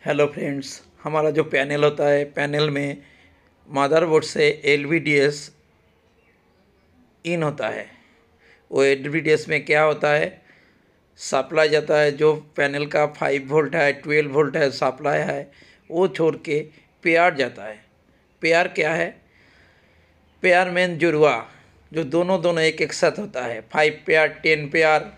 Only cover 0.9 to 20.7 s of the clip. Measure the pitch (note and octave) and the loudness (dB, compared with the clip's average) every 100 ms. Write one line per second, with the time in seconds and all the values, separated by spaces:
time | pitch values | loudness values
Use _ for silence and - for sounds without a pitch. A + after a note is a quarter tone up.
0.9 | _ D3+ D#3 D#3 D3 D#3 C#3 C#3 D3 D3 | _ -4 -2 0 0 0 -2 -2 0 0
1.9 | D3 D3 C#3+ C#3+ - C#3+ D3 D3+ C#3+ C#3+ | 0 0 0 0 -6 -4 -2 -2 -2 -6
2.9 | D3 - _ _ _ _ _ _ C#3+ C#3 | -8 -16 _ _ _ _ _ _ -2 2
3.9 | D#3 E3+ D#3 D#3 - D3+ D3+ D3 C#3+ C#3+ | 2 4 2 0 0 0 2 0 0 2
4.9 | E3 D3 C#3+ C#3 D3 - _ _ _ _ | -2 2 2 2 0 -14 _ _ _ _
5.9 | _ _ _ _ _ _ _ _ _ _ | _ _ _ _ _ _ _ _ _ _
6.9 | _ _ _ E3 E3+ D#3 B2+ A2 A2 G#2 | _ _ _ -6 -4 -4 -4 -6 -8 -14
7.9 | - _ _ _ _ _ _ _ - C#3 | -20 _ _ _ _ _ _ _ 0 2
8.9 | C#3 C#3 D#3 D3+ D3+ D3+ D3+ D3 D3+ D#3 | 2 -2 -4 0 0 0 -6 0 2 2
9.9 | D3 D3+ D3 E3+ - _ _ _ _ _ | 2 0 0 -2 -8 _ _ _ _ _
10.9 | _ _ _ - C#3 C3 D#3 D#3 D3+ D3+ | _ _ _ -4 -4 -2 0 2 2 2
11.9 | D3+ D3 C#3+ D3+ D3+ - - C#3+ C#3+ D3 | 2 2 2 2 2 -6 -2 -2 -2 -2
12.9 | D3+ D3+ D3 D3 C#3 C3 D3+ C#3+ E3 C#3+ | 0 -2 -2 -2 -2 0 0 0 0 0
13.9 | C#3 D#3 D3+ D3 C3+ D3 D3+ C#3+ B2+ C#3+ | 0 -2 0 0 0 0 2 -2 0 -4
14.9 | - D3 D3+ D3+ C#3+ C#3+ _ - _ _ | -2 -2 -2 -2 -6 -8 _ -20 _ _
15.9 | - F#3 - D#3+ C#3+ - D3 D3+ _ _ | 0 0 2 -2 -2 -4 -6 -6 _ _
16.9 | _ E3+ E3 F3 D3+ B2 A#2+ G#2 G#2+ _ | _ 0 2 2 2 -4 -4 -16 -16 _
17.9 | _ _ _ _ _ D#3+ E3 F3+ F3 D#3 | _ _ _ _ _ 0 2 0 -2 -2
18.9 | E3 F3 - _ _ _ _ _ _ _ | -2 -4 -8 _ _ _ _ _ _ _
19.9 | _ _ _ _ _ F#3 F3+ F#3 | _ _ _ _ _ 2 2 2